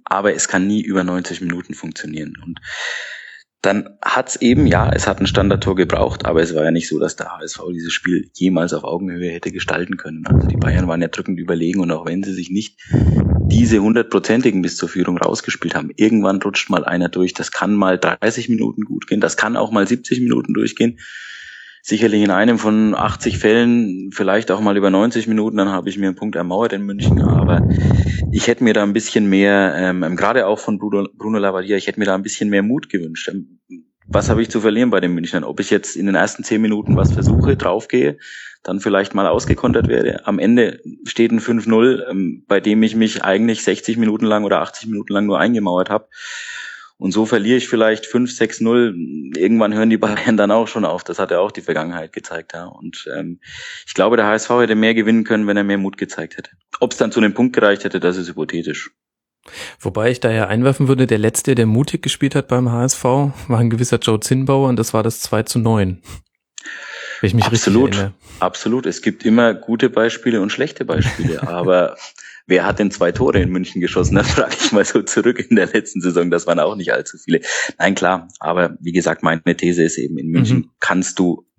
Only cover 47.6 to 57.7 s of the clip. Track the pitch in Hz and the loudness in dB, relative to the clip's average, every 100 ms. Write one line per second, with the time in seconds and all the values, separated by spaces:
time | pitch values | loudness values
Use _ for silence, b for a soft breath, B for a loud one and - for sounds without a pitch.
47.6 | - 120 110 107 - 120 123 - 113 - | 2 2 2 0 -2 -2 -2 -2 -4 0
48.6 | 113 120 117 87 73 76 67 73 95 113 | 2 2 2 -2 -8 -10 -8 -2 2 2
49.6 | 104 107 113 110 107 107 127 107 101 110 | 2 2 2 2 0 0 0 2 4 2
50.6 | 110 117 90 87 - 85 95 90 101 87 | 0 -2 -2 -4 -6 -6 -2 0 0 -4
51.6 | 85 80 80 87 80 - - 82 - 82 | -6 -4 -4 -8 -10 -12 -12 -12 -12 -14
52.6 | 87 - - - - 71 82 85 B B | -14 -16 -16 -14 -12 -10 -10 -12 B B
53.6 | B B - - 98 117 104 110 - 120 | B B -6 0 4 4 4 2 2 2
54.6 | 117 110 110 113 107 113 107 107 104 101 | 4 4 4 4 4 2 2 0 2 0
55.6 | 101 101 98 - 95 - 82 - - _ | 0 -2 -2 -6 -8 -8 -12 -14 -18 _
56.6 | _ - 123 - 110 - 107 98 127 120 | _ -2 -2 0 0 2 2 4 2 4
57.6 | 107 | 4